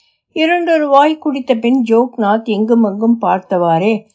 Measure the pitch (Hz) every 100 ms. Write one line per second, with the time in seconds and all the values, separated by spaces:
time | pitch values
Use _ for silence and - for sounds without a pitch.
0 | _ _ _ 330 320 349 339 320 294 277
1 | 302 311 302 269 262 226 233 269 226 226
2 | 247 240 202 220 226 208 220 233 214 202
3 | 226 226 185 185 - 180 170 165 208 214
4 | -